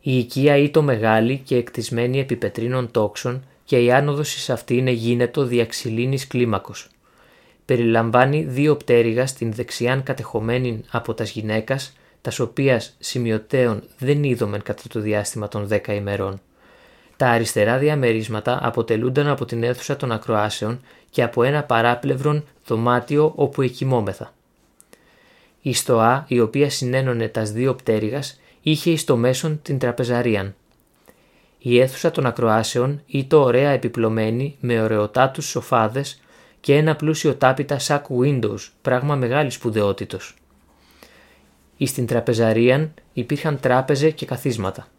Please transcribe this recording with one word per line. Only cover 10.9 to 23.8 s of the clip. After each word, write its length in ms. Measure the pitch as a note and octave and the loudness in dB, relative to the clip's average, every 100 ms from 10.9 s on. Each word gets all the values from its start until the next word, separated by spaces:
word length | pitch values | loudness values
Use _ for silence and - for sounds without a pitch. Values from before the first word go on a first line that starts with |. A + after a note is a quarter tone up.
από 220 | A#2 - | -6 -6
τας 180 | A2 A2 | -6 -6
γυναίκας, 680 | G#2+ G#2+ A2 A2 C3+ - _ _ _ | -6 -2 -4 -2 -6 -6 _ _ _
τας 180 | - B2+ | -8 -4
οποίας 560 | A#2 - C3+ A#2+ - _ | -4 0 2 2 -2 _
σημειωτέων 840 | - B2+ A#2 A2 - C3+ B2 G#2+ - _ | -8 -4 -2 -2 0 2 2 0 -8 _
δεν 260 | B2+ D3 | -2 0
είδομεν 400 | C#3+ A#2+ G#2+ G#2 | 0 0 -2 -4
κατά 200 | - B2 G#2+ | -8 -10 -8
το 100 | A#2 | -6
διάστημα 480 | G#2+ G#2+ G2+ A2 G#2 | -2 -2 -4 -8 -6
των 200 | G#2+ G2+ | -6 -2
δέκα 260 | G#2 - | -2 -2
ημερών. 480 | G#2 G2+ G2 G2 G2 _ _ _ _ _ _ _ _ | -4 -4 -4 -4 -8 _ _ _ _ _ _ _ _
Τα 120 | B2+ | 2
αριστερά 480 | A#2 A2+ - G#2 B2+ | 2 0 2 2 2
διαμερίσματα 840 | D3 D3+ B2 A2+ A2 G#2+ A#2+ B2 | 2 2 0 0 -2 -4 -2 -2
αποτελούνταν 680 | A#2+ A#2+ A2 A2+ B2 B2+ D3 | -2 -2 0 0 0 0 0
από 180 | C3+ A#2+ | -2 -4
την 180 | A#2 | -2
αίθουσα 320 | A#2 B2 - C#3 | -2 -4 -6 -4
των 160 | B2+ | -2
ακροάσεων 720 | A2+ - G#2+ G#2+ - G#2+ B2+ - - _ | -4 -2 0 0 -2 -6 -6 -12 -20 _
και 140 | - | -2
από 200 | A#2+ - | 0 2
ένα 200 | B2 D3 | 2 2
παράπλευρον 840 | - A#2 A#2 A#2+ C#3 C3 D3 D3+ D3+ _ - | 2 2 2 2 -2 0 0 0 -4 _ -4
δωμάτιο 680 | A2+ A#2 B2 A#2+ D3 D#3 - | 0 2 0 2 2 2 2
όπου 260 | C3+ C#3 | -2 0
εκοιμόμεθα. 720 | B2+ - | -4 -2